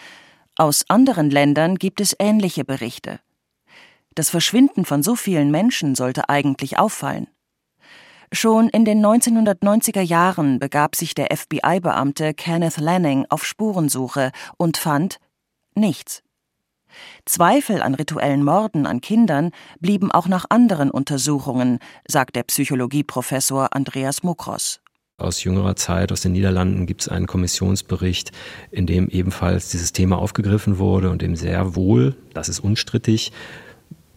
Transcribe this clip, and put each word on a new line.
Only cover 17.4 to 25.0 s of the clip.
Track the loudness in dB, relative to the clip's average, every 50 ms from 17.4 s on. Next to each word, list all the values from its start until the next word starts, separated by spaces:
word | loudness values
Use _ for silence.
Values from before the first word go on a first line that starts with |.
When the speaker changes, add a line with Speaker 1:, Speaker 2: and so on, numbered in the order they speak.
| 4 4 4 4 2 0 -2 0
Speaker 1:
an | 0 0 -2
rituellen | -2 -4 -6 -4 -2 -2 0 2 2 2
Morden | 2 2 2 0 0 0 -2 -2
an | 0 -2 -4
Kindern | -4 0 2 4 4 4 4 2 0 -2 -4 -10 -20 -20 -14 -6
blieben | -2 0 0 2 2 2
auch | 0 0 0 0
nach | -2 -2 0 2
anderen | 4 4 4 4 4 2 0 0
Untersuchungen, | 0 -2 -2 -2 -2 -2 0 0 -2 -2 -2 -2 -2 -2 0 0 -2 -2 -6 -10 -20 -18 _
sagt | -4 -2 -2 -2 -2 -4
der | -8
Psychologieprofessor | -6 -4 -4 -4 -2 -2 -2 -2 -2 -2 -2 -2 -4 -2 -4 -6 -4 -4 -4 -2 -2 -2 -2 -2 -2 -2 -2
Andreas | -4 -4 -4 -4 -4 -4 -4 -4 -4
Mukros. | -4 -4 -4 -4 -8 -10 -8 -6 -6 -8 -8 -10 _ _ _ _